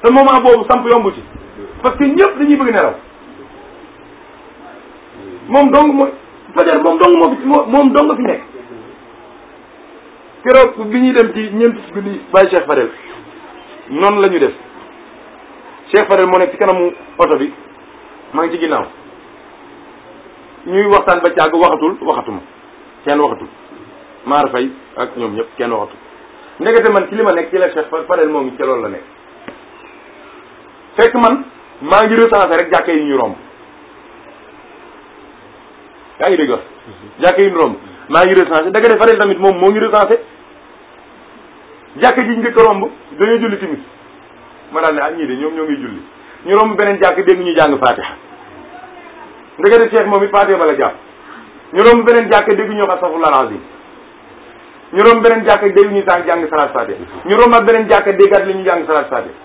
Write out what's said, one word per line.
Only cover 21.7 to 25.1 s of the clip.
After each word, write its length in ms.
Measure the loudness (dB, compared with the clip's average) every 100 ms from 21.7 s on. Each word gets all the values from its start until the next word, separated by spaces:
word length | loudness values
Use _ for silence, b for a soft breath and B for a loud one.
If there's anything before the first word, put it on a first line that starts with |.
| 0 -4 -4
waxatuma. 380 | -6 -6 -6 -12 -16 -20 -20 -20 -20 -12 -4
Kenn 140 | 0
waxatul. 280 | 0 -4 -14 -20 -20 -20 -20 -20 -20 -18 -4
Maar 240 | -2 -2
Faye 200 | -4 -6 -10 -20 -12
ak 200 | -12